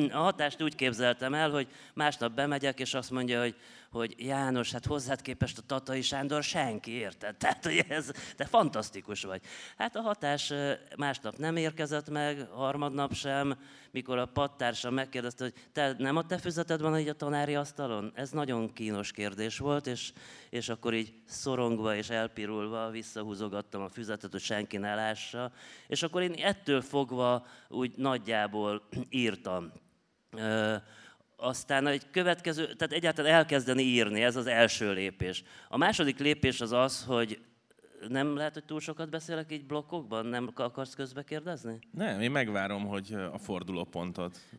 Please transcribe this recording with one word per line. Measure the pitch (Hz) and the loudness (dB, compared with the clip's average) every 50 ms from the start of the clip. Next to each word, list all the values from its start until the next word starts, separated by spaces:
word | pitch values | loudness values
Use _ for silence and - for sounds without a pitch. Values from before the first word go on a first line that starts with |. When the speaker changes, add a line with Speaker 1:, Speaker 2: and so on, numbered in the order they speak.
| 151 135 | 4 4
Speaker 1:
a | 104 147 | 4 4
hatást | 160 190 185 185 151 143 135 - | 2 2 4 2 0 0 0 -2
úgy | 160 151 143 | -2 -4 0
képzeltem | - 131 131 117 107 127 123 123 - 127 131 143 | 2 2 2 4 4 4 4 4 4 0 0 2
el, | 151 160 151 | 2 2 4
hogy | 147 147 135 123 - - - - - | 4 2 0 -2 -6 -14 -20 -10 -2
másnap | - 151 147 143 - 120 117 | 2 2 2 2 2 0 0
bemegyek, | 113 123 139 147 147 139 135 139 131 - | 0 0 0 2 2 2 2 0 0 0
és | 131 123 - | -4 -2 -2
azt | 131 127 - | -4 -4 -2
mondja, | 127 127 127 123 123 120 | -2 -2 0 0 2 2
hogy, | 120 120 107 - - - - - - - - | 0 0 -2 -6 -14 -20 -20 -20 -20 -10 -4
hogy | 117 117 113 - - | -2 -2 -2 -4 -6
„János, | 117 131 139 135 139 131 131 123 117 113 | -4 -2 0 0 2 2 2 2 0 0
hát | - 123 - | -4 -4 -2
hozzád | - 147 147 131 127 139 127 | -2 -2 -2 0 -2 -4 -4
képest | - - 127 - 139 123 - - | -4 -8 -4 -2 -2 -4 -4 -8
a | 110 | -6
Tatai | - 139 131 135 - 131 131 | -4 -4 -4 -2 -2 -2 -2
Sándor | 127 - 139 135 139 139 143 147 143 | 0 0 0 0 0 0 0 0 0
senki, | - - 175 143 127 110 107 - 113 | 0 0 0 0 0 -2 -4 -6 -6
érted? | 113 123 110 98 - - - 104 107 | -6 -6 -6 -6 -8 -8 -8 -10 -6
Tehát, | - - 240 - - - | 0 0 0 0 2 0
hogy | 170 160 170 165 - | 2 4 4 2 2
ez, | 143 156 151 - 139 - - - - | 0 -4 -4 -4 -8 -10 -12 -12 -6
te | - 139 | -6 -2
fantasztikus | - - 233 202 147 - 107 107 - - 101 - - 104 98 - | 4 6 6 6 6 2 -2 -4 -4 -8 -10 -8 -8 -8 -6 -6
vagy.” | 98 95 95 - - - - - - - - | -6 -6 -8 -8 -12 -14 -14 -14 -16 -4 -4
Hát | 214 226 - | -4 -2 -2
a | 208 | -2
hatás, | 226 220 208 - - 143 143 143 - - | -2 -2 -2 0 0 0 0 0 0 -2
ö, | 143 143 143 143 139 - - - - - | -2 0 0 0 0 -2 -4 -10 -6 -2
másnap | 143 143 135 - - 110 104 - | -2 -2 -2 -2 -6 -8 -6 -4
nem | 147 160 165 | -2 -2 0
érkezett | 170 160 160 156 156 160 139 151 147 147 151 | 0 0 0 0 -2 -4 -2 -2 -4 -4 -4
meg, | 151 147 147 147 147 143 131 95 | -2 -2 0 0 -2 -2 -6 -10
harmadnap | 85 120 135 135 139 143 147 143 131 143 143 139 - | -4 -2 -2 0 0 0 -2 -2 0 -2 -2 -2 -2
sem, | - - 143 135 139 143 143 135 135 - - - - - - | -4 -2 0 0 2 2 0 -2 -4 -8 -16 -20 -20 -20 -8
mikor | - 127 131 - 127 123 | -8 -6 -4 -2 0 0
a | 127 | 0
padtársa | 123 - 147 143 139 - - 127 120 113 - - 123 | 0 0 0 0 0 0 0 0 0 0 0 -2 -2
megkérdezte, | 127 131 131 131 - 127 120 123 123 - 127 | 0 0 -2 -2 -4 -4 -4 -4 -6 -6 -6
hogy | 123 - - - - | -8 -8 -10 -18 -8
„Te, | _ - 147 139 131 - | _ 0 2 2 2 0
nem | 135 135 143 | 0 2 2
a | 160 165 | 2 0
te | 165 185 175 | 0 -4 -4
füzeted | - 180 165 165 170 165 165 156 | -4 -4 -2 -2 0 0 0 0
van | 151 160 156 160 | 2 2 2 2
így | 156 147 | 2 0
a | 147 | -2
tanári | 151 151 143 147 147 147 147 147 | -4 -4 -2 0 0 0 0 0
asztalon?” | 143 143 143 - - 143 127 113 104 101 107 - | 0 -2 -2 -6 -6 -4 -2 -2 -4 -4 -6 -6
Ez | 113 135 131 | -8 -8 -4
nagyon | 127 131 139 131 127 117 113 110 117 | -4 -2 -2 0 0 -2 -2 -4 -4
kínos | - 117 107 107 101 101 - | -6 -4 -4 -4 -4 -4 -6
kérdés | - - 104 104 98 98 107 113 110 - | -6 -4 -6 -4 -4 -4 -4 -4 -4 -2
volt, | 123 143 147 143 143 131 | 0 0 0 2 0 -2
és, | 123 117 - - - - - - - - - - | -4 -6 -6 -10 -12 -14 -18 -20 -20 -20 -14 -8
és | - 120 110 - | -6 -6 -4 -4
akkor | 117 110 - 120 113 | -6 -2 0 0 0
így | 113 113 107 - - - | 0 -2 -4 -8 -18 -18
szorongva | - - - - 139 131 127 123 117 117 110 110 110 107 | -14 -12 -6 -4 -2 0 2 2 2 2 2 2 0 0
és | 104 107 - | 0 -2 -2
elpirulva | 117 113 110 113 - 110 107 104 107 107 104 107 110 113 113 113 | 0 0 0 0 -2 -6 -6 -4 -4 -4 -4 -4 -4 -4 -4 -4
visszahúzogattam | 110 113 110 - - 110 107 107 104 95 107 104 98 101 104 - - 101 | -6 -8 -10 -10 -8 -8 -6 -6 -6 -4 -4 -4 -4 -6 -6 -6 -8 -8
a | 98 95 | -8 -8
füzetet, | - - 117 104 110 104 - 95 | -8 -8 -6 -6 -6 -6 -6 -8
hogy | 87 101 | -8 -6
senki | - - 113 104 104 - - 101 | -4 -2 -2 -2 -2 -2 -4 -4
ne | 101 104 104 | -2 -2 0
lássa. | 107 110 110 110 107 - - - 120 123 123 - - - - - - - - | 0 0 0 -2 -4 -6 -8 -6 -6 -6 -6 -8 -12 -18 -20 -20 -20 -8 -4
És | 143 139 165 | -2 -2 -2
akkor | 165 160 180 | 0 0 0
én | 180 180 170 | 0 0 -2
ettől | 156 143 147 147 147 - - 139 135 | 2 2 2 2 2 2 2 2 2
fogva | 123 - - 143 139 123 131 123 123 123 123 123 123 - - - - _ | 2 0 0 0 0 0 0 2 4 4 4 2 0 -6 -16 -20 -16 _
úgy | - 113 127 123 120 | -4 -2 -2 -2 -2
nagyjából | - 131 139 131 120 107 101 113 107 104 104 101 107 104 104 104 107 - - - 127 | -2 0 0 0 0 0 0 2 2 2 2 0 0 0 0 0 -2 -4 -8 -8 -8
<clears throat> | 123 - | -6 -2
írtam. | - 131 123 110 101 90 - 98 92 90 87 82 - - - _ _ _ _ _ _ _ _ _ | 0 2 2 2 2 0 -4 -4 -4 -4 -4 -6 -12 -18 -20 _ _ _ _ _ _ _ _ _
Ö, | - 110 110 110 110 110 107 107 110 104 - - - - - - - _ _ _ _ - - | -8 -4 -2 0 2 2 2 2 0 -2 -4 -10 -18 -20 -20 -20 -20 _ _ _ _ -4 -2
aztán | 127 127 - - - 143 135 139 147 | -2 -2 -2 -2 0 2 2 4 2
egy | 143 139 - - | 0 0 -4 -2
következő, | - 185 180 180 175 170 175 175 160 151 165 | 0 2 4 4 2 2 0 -2 -2 -2 -4
tehát | - - - 165 147 143 | -4 -2 -4 -4 -2 0
egyáltalán | 165 170 165 156 160 147 151 160 | 2 2 2 2 4 6 8 10
elkezdeni | 165 156 156 151 139 123 123 131 131 131 | 10 10 8 6 4 4 4 4 6 6
írni, | 131 123 120 113 104 104 104 | 6 6 6 6 6 4 4
ez | 117 123 117 | 4 4 4
az | 131 117 127 | 2 0 4
első | 120 117 117 107 - - 113 104 98 | 8 8 8 8 8 4 2 2 2
lépés. | 92 98 95 92 - 92 90 90 - - - - - - - | 2 0 -2 -2 -2 -4 -4 -4 -4 -8 -12 -18 -20 -10 -4
A | - 120 | 2 4
második | 160 190 220 - 165 139 131 - | 4 4 6 4 2 2 2 2
lépés | 139 147 151 151 - 131 123 - | 2 2 2 4 2 2 2 0
az | 123 110 | -2 2
az, | 117 123 127 135 131 - - 123 | 4 4 4 4 2 -2 -2 0
hogy | 127 117 117 107 110 - - - _ _ _ _ _ _ - - - - - 113 | 2 2 2 0 -2 -8 -12 -18 _ _ _ _ _ _ -20 -20 -18 -14 -8 -4
nem | 127 135 139 147 147 | 0 0 0 0 0
lehet, | 143 151 151 147 | -2 -4 -4 -4
hogy | 156 151 | -8 -10
túl | - 156 156 | -8 -8 -6
sokat | 151 - 156 - 160 156 | -6 -6 -8 -8 -8 -6
beszélek | 151 160 156 170 170 160 156 156 | -8 -8 -8 -6 -6 -6 -6 -6
így | 156 151 143 | -10 -10 -8
blokkokban? | 135 147 151 147 151 175 170 143 107 110 113 113 | -4 -4 -4 -4 -4 -6 -8 -6 -4 -4 -4 -4
Nem | 120 120 123 123 123 | -2 -4 -4 -4 -4
ak-, | 117 - | -4 -4
akarsz | 131 123 120 - 135 131 - | -4 -4 -4 -6 -8 -8 -8
közbe | - 139 127 127 139 143 | -8 -10 -8 -8 -12 -10
kérdezni? | - 151 151 151 180 170 131 - 117 113 113 - - | -8 -8 -8 -6 -8 -10 -8 -8 -10 -10 -10 -12 -12
Speaker 2:
Nem, | - - 208 214 110 98 | -6 -4 -4 -2 0 0
én | 110 123 | 0 0
megvárom, | 139 143 127 110 104 101 95 98 101 101 101 | 2 2 0 0 0 -2 -2 -2 -2 -4 -4
hogy, | 101 101 98 98 95 | -4 -4 -4 -6 -6
ö, | 110 101 95 | -6 -6 -6
a | 87 - 95 | -6 -6 -8
fordulópontot. | - - 101 90 90 87 95 87 85 - - 87 87 90 87 - 90 87 90 - - - - | -6 -6 -6 -4 -4 -4 -4 -4 -4 -4 -4 -4 -4 -4 -4 -4 -6 -6 -8 -10 -18 -20 -20